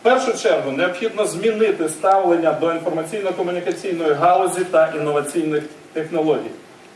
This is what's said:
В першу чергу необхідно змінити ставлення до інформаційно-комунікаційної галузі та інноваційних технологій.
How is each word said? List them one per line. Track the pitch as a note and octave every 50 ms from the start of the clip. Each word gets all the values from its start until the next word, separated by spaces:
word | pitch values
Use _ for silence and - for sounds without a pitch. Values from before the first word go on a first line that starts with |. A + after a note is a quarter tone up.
В | -
першу | A3+ C4 C4 - B3+ A3+ - -
чергу | D3+ - D3 C3+ C3+
необхідно | C3 D3 E3+ F3+ F3 - A3+ A3 - G#3 G#3
змінити | E3 D3+ E3+ G3+ A3+ A3 G#3+ A3 G#3+ F3+ D#3+ E3 D#3
ставлення | D#3 - - F#3+ F#3+ G3 F#3+ F3 E3+ E3 D#3+ D#3+ D3+
до | D3+ D#3+
інформаційно-комунікаційної | E3+ E3 D#3+ - F3+ D#3+ D#3+ D#3+ D#3 - G#3+ G3 F#3 E3+ - F#3+ F3 F3 F3 F3 F#3 E3+ - - G#3 F3+ E3 E3 D#3 D3
галузі | C#3 D#3+ F3 F3+ F3+ F#3+ F3+ - F3+ F#3
та | - - D#3+ D#3+ D#3 D#3
інноваційних | D3+ D3 D3 D3 D3 C#3+ - - F3 D#3+ D#3 D3+ D3 D3 - - - - - -
технологій. | E3 D3+ D#3+ E3+ E3 D#3 D#3 D3 A#2+ G#2+ A2+ - - - - - - - - -